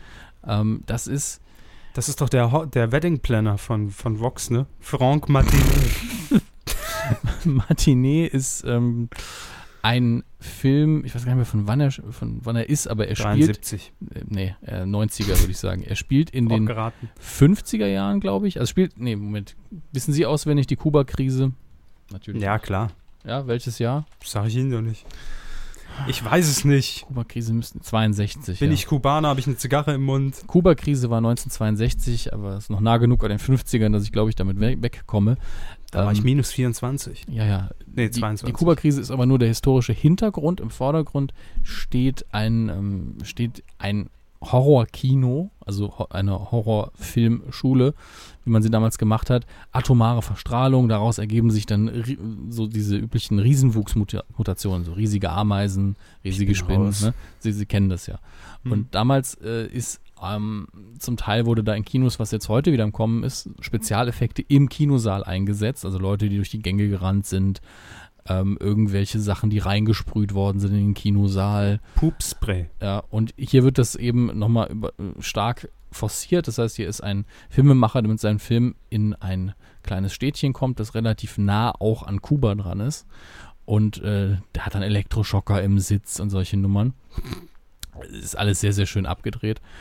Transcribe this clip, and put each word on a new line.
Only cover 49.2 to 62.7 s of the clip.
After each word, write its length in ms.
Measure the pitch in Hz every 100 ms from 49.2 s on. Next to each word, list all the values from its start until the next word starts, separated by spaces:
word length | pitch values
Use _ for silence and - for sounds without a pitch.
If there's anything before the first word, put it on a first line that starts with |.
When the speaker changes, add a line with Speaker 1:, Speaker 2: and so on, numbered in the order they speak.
| -
Speaker 1:
hat. 160 | 123 - - -
Atomare 500 | 123 - 123 113 120
Verstrahlung, 640 | - 101 - 120 135 131 120
daraus 300 | 107 110 110
ergeben 320 | 107 113 117
sich 160 | 107 104
dann 220 | 104 110
ri-, 300 | 120 117 - 107 107 80
so 180 | 117 107
diese 280 | 110 104 101
üblichen 440 | 113 113 - 101
Riesenwuchsmutationen, 1400 | 113 139 131 110 104 107 98 104 - - 104 92 101 92
so 80 | 85
riesige 380 | 90 107 104 95
Ameisen, 640 | 85 104 101 101 95 98 101 - -
riesige 300 | 98 95 101
Speaker 2:
Ich 60 | 98
bin 80 | 90
Speaker 1:
Spinnen, 200 | 101 101
Speaker 2:
raus. 160 | 101
Speaker 1:
ne? 120 | 104 - - -
Sie, 100 | 113
Sie 140 | 104 101
kennen 220 | 101 98
das 180 | 90 -
ja. 140 | 95 - - - -
Speaker 2:
Mhm. 100 | 123
Speaker 1:
Und 220 | 107 120
damals, 400 | 95 120 135 131 -
äh, 240 | 98 117 110
ist, 340 | - 117 - - -
ähm, 460 | 92 104 107 107 85 98 101 -
zum 160 | - 117
Teil 280 | - 107 117
wurde 180 | 113
da 100 | 107
in 100 | 107
Kinos, 360 | 104 131 127 -
was 100 | 110
jetzt 180 | 110 -
heute 240 | 110 151